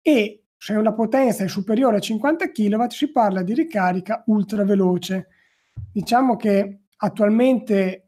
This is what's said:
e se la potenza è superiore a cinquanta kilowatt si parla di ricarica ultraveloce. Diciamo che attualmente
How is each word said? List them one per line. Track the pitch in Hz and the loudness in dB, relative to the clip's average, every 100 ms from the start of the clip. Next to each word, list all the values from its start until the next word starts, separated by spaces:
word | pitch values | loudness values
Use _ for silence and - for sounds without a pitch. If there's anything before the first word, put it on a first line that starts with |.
e | - 277 208 - _ _ | 4 2 0 -8 _ _
se | - | -4
la | 214 220 | 0 0
potenza | 214 220 262 262 202 | 0 0 2 2 0
è | 190 | -4
superiore | 202 190 220 262 208 | -4 -2 0 2 0
a | |
cinquanta | 196 220 277 330 381 | -2 -2 -2 -2 -4
kilowatt | - 208 214 240 | -2 0 0 -2
si | - 294 | -4 -2
parla | 277 208 190 | 0 0 0
di | 180 | -2
ricarica | 240 320 208 180 185 185 214 - | -2 -2 0 -2 -2 -6 -6 0
ultraveloce. | 214 190 214 196 196 185 180 180 190 - _ _ _ _ - - | 0 0 -2 0 2 2 0 -4 -8 -8 _ _ _ _ -20 -10
Diciamo | 208 165 240 262 226 | -8 0 2 2 0
che | 214 196 202 - _ _ | 0 0 0 -8 _ _
attualmente | 208 - 208 220 254 254 - 196 185 190 | -6 0 2 4 4 2 0 0 0 -4